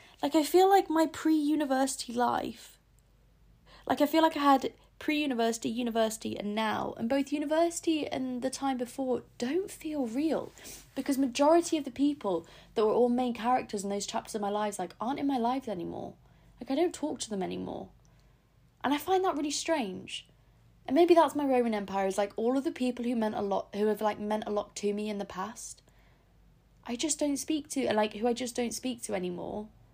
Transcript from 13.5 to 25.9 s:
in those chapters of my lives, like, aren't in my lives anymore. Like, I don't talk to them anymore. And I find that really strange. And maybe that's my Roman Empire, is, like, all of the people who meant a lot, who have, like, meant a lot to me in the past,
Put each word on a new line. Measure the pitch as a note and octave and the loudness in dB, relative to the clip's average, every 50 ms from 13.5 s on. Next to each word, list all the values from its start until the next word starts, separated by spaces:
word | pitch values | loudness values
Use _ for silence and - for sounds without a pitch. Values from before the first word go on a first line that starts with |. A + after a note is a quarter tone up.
| B3+ B3+ - - - G3+ F#3+ | 0 0 0 -4 -6 -6 -4
in | G3 | -4
those | G3+ G3+ G3 | -4 -4 -4
chapters | - - G#3+ - - - | -4 -6 -6 -6 -6 -6
of | G#3+ | -4
my | G#3 G3+ | -4 -2
lives, | G#3 G#3 G#3+ G#3 G3+ - | -2 -2 -2 -2 -4 -6
like, | F3+ E3+ - - | -8 -8 -8 -6
aren't | G#3+ A#3+ C#4+ C#4+ | -6 -4 -4 -2
in | C#4+ | 0
my | C#4 C#4 | 0 0
lives | A#3+ A3+ A#3+ C4 C4+ - | 2 0 0 -2 -2 -4
anymore. | A#3 G3 F3 E3 E3+ E3+ - - - - - _ - - - - - - - | -6 -6 -6 -6 -8 -8 -10 -10 -12 -14 -18 _ -20 -20 -20 -20 -20 -18 -16
Like, | A#3+ - | -6 -4
I | C4+ | 0
don't | D4 F4 F4 - | 2 2 0 0
talk | - C#4+ D4+ C#4 A3+ | -4 -6 -6 -6 -6
to | - A3 | -8 -6
them | G#3+ F#3+ F3+ | -6 -6 -4
anymore. | F3 F#3 F#3 F#3 F#3 - - F#3+ F#3+ - _ _ - _ _ _ _ _ _ _ _ _ _ _ _ _ _ - | -4 -6 -6 -8 -8 -8 -10 -12 -14 -18 _ _ -20 _ _ _ _ _ _ _ _ _ _ _ _ _ _ -2
And | B3 C#4+ | 0 0
I | |
find | D4 - F#4 F#4+ F#4 F#4 | 0 2 2 2 4 4
that | F#4 D4 | 2 0
really | D4 D4 D4+ | 0 -2 -2
strange. | C#4+ - - - E4 D4 A3+ F#3+ F3+ - - - - - - - _ _ _ _ _ _ _ - _ _ _ | -4 -4 0 0 0 0 0 -4 -6 -10 -12 -12 -12 -12 -12 -16 _ _ _ _ _ _ _ -20 _ _ _
And | - C4 | 2 6
maybe | D#4+ F4 E4+ F4 | 6 8 8 8
that's | E4 D#4 C#4 C#4 | 8 8 6 2
my | D4 D4 | 0 0
Roman | C4+ B3+ B3 A#3+ A#3 G#3+ | 2 2 2 2 2 0
Empire, | G#3 G3+ F#3+ F#3+ G3 G3 | -2 -4 -4 -2 0 0
is, | G3 F#3+ | 0 0
like, | G#3 G#3 G3+ - | 0 -2 -2 -2
all | - A3+ A#3+ C4 | -2 0 0 0
of | C#4 C4 | 0 -2
the | E4 | -2
people | C#4 - B3+ B3 B3 B3 A#3 | -4 -2 -2 -2 -2 -2 -4
who | A#3+ B3+ | -2 -2
meant | A3+ G#3+ G#3+ A3 | 0 0 -2 -2
a | A3 | -2
lot, | G#3 G3 F#3+ - - - - | -2 -2 -2 -2 -2 -4 -4
who | G3+ G#3 | 0 0
have, | G#3+ G#3 G#3 | 0 0 0
like, | A3 G#3 G#3 - | -2 -2 -2 -2
meant | G#3 G#3 G#3+ G#3+ - | -4 -4 -4 -4 -4
a | G#3 | -4
lot | G#3 G#3 G3+ - - | -4 -4 -4 -6 -10
to | - G3+ G#3 G#3 | -4 -4 -2 -2
me | G#3 G#3 G#3+ | -2 -4 -4
in | G#3 | -4
the | G3+ G3 | -6 -6
past, | G3 - F3+ F#3+ G#3+ A#3 - - - - - _ _ | -8 -6 -8 -8 -8 -8 -12 -14 -16 -16 -18 _ _